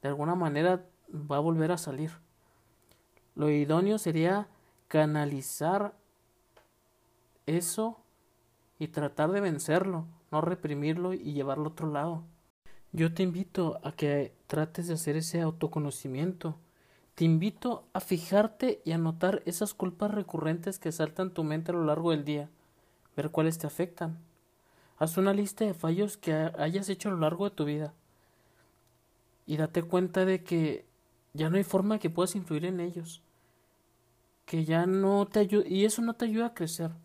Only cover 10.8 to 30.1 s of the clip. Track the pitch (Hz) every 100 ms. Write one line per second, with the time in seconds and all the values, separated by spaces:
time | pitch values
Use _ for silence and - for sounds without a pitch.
10.8 | 147 160 180 185 - 143 135 135 151 160
11.8 | 160 151 156 165 165 _ _ _ - -
12.8 | - - 165 165 185 175 190 - 170 -
13.8 | - - 147 143 135 - _ 151 156 165
14.8 | 175 165 151 151 160 170 160 160 156 160
15.8 | 147 - 139 131 170 180 - 156 _ _
16.8 | _ _ _ - 165 160 196 - 247 233
17.8 | - - - 175 170 202 214 - 254 -
18.8 | - 165 165 165 180 196 - 170 208 -
19.8 | 185 175 208 202 190 160 156 165 165 185
20.8 | 165 160 156 160 190 185 156 156 165 175
21.8 | 156 156 170 156 147 147 147 _ _ _
22.8 | _ _ _ - 147 165 160 165 151 -
23.8 | 175 - 165 165 - _ _ _ _ _
24.8 | _ _ 160 165 190 196 202 - 214 175
25.8 | 160 170 208 - - 156 160 165 151 185
26.8 | 196 190 214 185 156 170 202 - 147 147
27.8 | 151 - _ _ _ _ _ _ _ _
28.8 | _ _ _ _ _ _ - 151 156 175
29.8 | 170 180 180